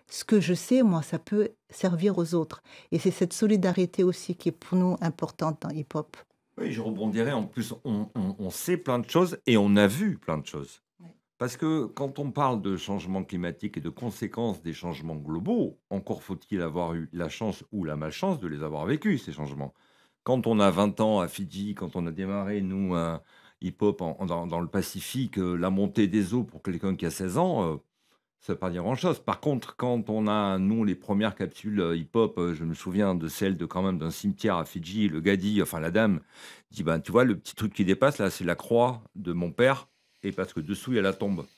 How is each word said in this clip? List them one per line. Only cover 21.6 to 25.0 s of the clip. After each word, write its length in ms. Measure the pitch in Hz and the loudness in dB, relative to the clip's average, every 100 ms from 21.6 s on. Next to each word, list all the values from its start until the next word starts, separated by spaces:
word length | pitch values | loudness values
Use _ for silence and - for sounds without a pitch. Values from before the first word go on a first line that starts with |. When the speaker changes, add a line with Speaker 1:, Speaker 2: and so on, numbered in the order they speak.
| 104 | -6
Speaker 2:
quand 220 | 98 87 90 | -6 -6 -4
on 100 | 85 | -4
a 60 | |
démarré, 500 | 78 95 101 98 104 | -4 -4 -4 -2 -2
nous, 320 | 95 95 98 | -2 -2 0
un 260 | 87 82 80 - _ _ _ | 0 0 -4 -10 _ _ _
hip-hop 400 | 90 - 104 101 | -8 2 2 2
en, 160 | 85 73 | -4 -4
en, 60 | 92 | -4
dans, 200 | 85 87 | -4 -2
dans 140 | 85 | -4
le 80 | 82 | -2
Pacifique, 680 | 98 87 92 | -2 -4 -6